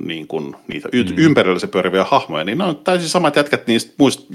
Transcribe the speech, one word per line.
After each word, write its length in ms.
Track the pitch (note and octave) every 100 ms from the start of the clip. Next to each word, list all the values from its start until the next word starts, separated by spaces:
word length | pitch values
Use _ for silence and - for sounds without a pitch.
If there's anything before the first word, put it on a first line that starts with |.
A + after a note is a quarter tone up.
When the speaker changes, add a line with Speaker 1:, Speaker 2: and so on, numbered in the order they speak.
Speaker 1:
niin 240 | D#2+ D#2 D2
kun, 280 | D#2 C#2 - -
niitä 220 | D#2 -
y-, 120 | B2
Speaker 2:
Mm. 100 | F#2 F2
Speaker 1:
ympärillä 420 | D#3+ B2+ F#2 F2+
se 80 | F#2+
pyöriviä 360 | F#2+ F2 F#2+
hahmoja, 400 | F#2 C3+ - D#2
niin 140 | E2+ D3
ne 60 |
on 120 | F#3+ D3+
täysin 340 | - F3+ E3
samat 260 | F3+ D#3 D3
jätkät 320 | D3 B2 -
niistä 260 | A2+ - -
muista 260 | C3+ - -